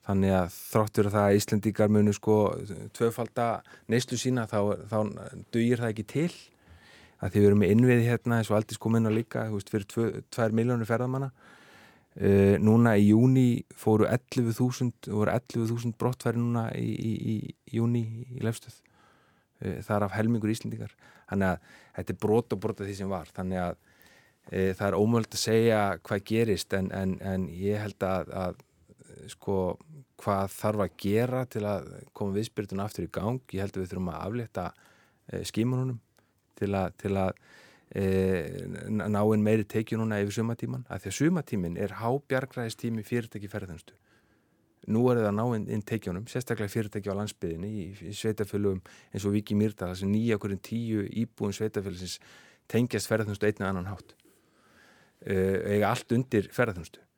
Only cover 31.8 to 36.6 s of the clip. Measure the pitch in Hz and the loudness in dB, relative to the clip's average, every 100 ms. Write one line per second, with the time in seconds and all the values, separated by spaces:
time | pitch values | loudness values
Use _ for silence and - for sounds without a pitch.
31.8 | - 95 - - 104 98 113 - 104 95 | -6 -16 -20 -8 -4 -4 -6 -8 -8 -6
32.8 | 101 - 87 - 98 127 _ 92 101 98 | -6 -6 -8 -4 -4 -4 _ -6 -6 -6
33.8 | 90 95 92 78 95 117 117 - 87 - | -8 -6 -6 -6 -8 -8 -8 -8 -8 -10
34.8 | _ _ _ _ - 92 90 - 120 127 | _ _ _ _ -10 -8 -6 -2 0 0
35.8 | 131 120 _ _ _ _ _ - | -4 -6 _ _ _ _ _ -6